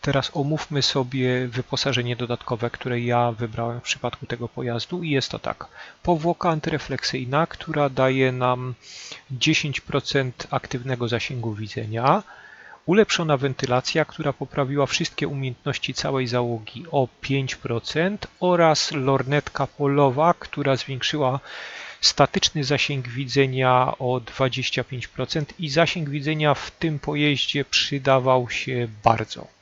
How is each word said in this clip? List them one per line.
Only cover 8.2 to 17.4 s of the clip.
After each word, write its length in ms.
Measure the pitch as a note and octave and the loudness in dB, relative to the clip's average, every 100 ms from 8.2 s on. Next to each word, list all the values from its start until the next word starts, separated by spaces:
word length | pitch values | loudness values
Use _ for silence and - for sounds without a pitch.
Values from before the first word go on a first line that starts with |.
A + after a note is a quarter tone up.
| C3 | 2
nam 420 | B2+ B2+ B2+ B2+ B2 - - - - _ | 2 0 0 -2 -8 -14 -18 -16 -18 _
dziesięć 500 | C3 - D#3+ D3+ C3+ | -2 2 2 0 -6
procent 680 | - C#3+ - C#3+ B2+ A#2+ - | -4 -4 0 0 0 -6 -4
aktywnego 580 | C3+ - C3 B2 B2 A#2+ | -4 -4 -8 -4 -4 0
zasięgu 460 | A#2 - B2+ A#2 | -2 -2 -4 -4
widzenia. 680 | G#2 G#2+ - A2 A2+ B2+ F#3 - - - - - - - | -6 -6 -6 -6 0 4 4 0 -18 -20 -20 -20 -14 2
Ulepszona 500 | F#3+ G#3 - E3 C#3+ | 4 4 2 2 2
wentylacja, 680 | C#3 C3 B2+ B2 - E3 | 2 -2 0 0 2 0
która 280 | D3+ - D3+ | -2 -2 -4
poprawiła 540 | C3 C#3 - C3+ C#3+ C#3 | -4 -6 -2 -2 0 0
wszystkie 420 | - E3 - D3 | 0 -4 -4 -4
umiejętności 680 | C#3 C3+ B2 - C3+ - | -4 -6 -6 -6 -4 -4
całej 320 | C3 C#3+ C#3 B2+ | -4 -2 0 0
załogi 580 | B2 B2 A#2 G#2+ - E3+ | 0 0 -4 -8 -14 -4
o 180 | C#3+ B2+ _ | 0 0 _
pięć 360 | - C3+ | -2 -2